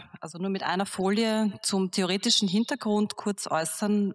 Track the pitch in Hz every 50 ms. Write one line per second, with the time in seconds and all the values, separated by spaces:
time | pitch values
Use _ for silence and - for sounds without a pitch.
0 | - - - - - 160 - 170 185 196 190 190 - - 170 190 202 - - -
1 | 185 190 208 214 226 220 220 220 220 208 208 - - - - 190 190 180 - 208
2 | 185 175 185 202 - 233 226 - 214 185 175 214 233 - 285 - - 214 208 208
3 | 214 208 - - - 208 196 - - - - 160 160 - - - 214 202 208 208
4 | 202 196 -